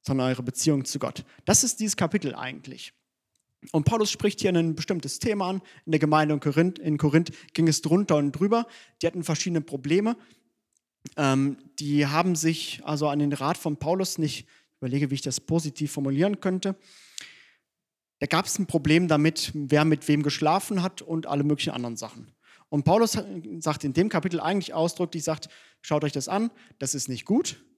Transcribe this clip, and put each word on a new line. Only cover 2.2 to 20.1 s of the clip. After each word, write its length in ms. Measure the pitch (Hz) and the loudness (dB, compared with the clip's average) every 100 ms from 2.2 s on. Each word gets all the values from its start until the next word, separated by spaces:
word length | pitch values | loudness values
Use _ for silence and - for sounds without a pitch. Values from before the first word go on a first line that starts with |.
| 147 120 | -2 -6
eigentlich. 580 | 127 143 131 127 - _ _ _ _ _ _ _ - | -10 -10 -16 -16 -18 _ _ _ _ _ _ _ -4
Und 140 | 160 147 | 2 2
Paulus 260 | 226 208 | 2 0
spricht 280 | - 208 - | 0 -2 0
hier 140 | 202 | 2
ein 220 | 180 165 160 | 2 2 -2
bestimmtes 420 | - 180 139 - | -4 -4 -4 -4
Thema 320 | 240 208 185 | -2 -2 -2
an. 120 | 190 - - - | -4 -8 -16 0
In 40 | |
der 60 | 156 | 2
Gemeinde 380 | 151 151 151 147 | 6 4 4 2
in 40 | |
Korinth, 380 | 147 139 175 180 | 2 4 2 0
in 220 | 165 147 | -2 2
Korinth 320 | 151 156 165 - - - | 4 4 2 -6 -10 2
ging 120 | 165 | 2
es 140 | 147 | 2
drunter 360 | 160 180 202 151 | 2 2 4 2
und 140 | 143 | 2
drüber. 360 | 147 196 233 233 - - _ | 0 2 2 0 -12 -20 _
Die 60 | 170 | -4
hatten 160 | 180 | -2
verschiedene 380 | 160 156 185 165 | -4 -2 -2 -2
Probleme. 540 | 147 139 139 175 214 233 _ _ _ _ _ _ _ _ - - | -4 -8 0 2 2 -4 _ _ _ _ _ _ _ _ -14 0
Ähm, 400 | 139 135 139 135 - - | 2 4 2 -2 -14 -10
die 260 | 147 147 139 | 0 2 2
haben 300 | 156 180 165 | 2 2 2
sich 460 | 160 165 - - | 0 0 -6 -10
also 240 | - 151 147 | -6 -2 0
an 100 | 147 | 0
den 160 | 147 | 0
Rat 240 | 143 139 175 | 0 -2 -2
von 200 | 160 147 | -4 -4
Paulus 420 | 143 185 185 - | -2 -2 -2 -2
nicht, 220 | 151 - | -4 -4
ich 360 | - _ _ _ | -14 _ _ _
überlege, 280 | 127 139 143 | -4 -2 -2
wie 60 | 139 | -2
ich 60 | |
das 180 | 143 117 | -4 -8
positiv 520 | - 165 156 - 151 | -2 -2 -2 -6 -6
formulieren 500 | - 139 139 190 202 | -2 -2 2 0 0
könnte. 340 | 190 185 196 190 _ - - - - - _ _ _ _ _ _ _ _ | -2 -2 -4 -6 _ -20 -20 -18 -18 -20 _ _ _ _ _ _ _ _
Da 80 | 143 | 0
gab's 320 | 165 160 - | 0 0 -4
ein 80 | 185 | 0
Problem 400 | 165 143 160 180 | 0 4 4 6
damit, 440 | 151 156 160 - 151 | 4 4 0 -6 -6
wer 280 | 139 147 | 2 4
mit 240 | 156 151 | 4 2
wem 140 | - | 2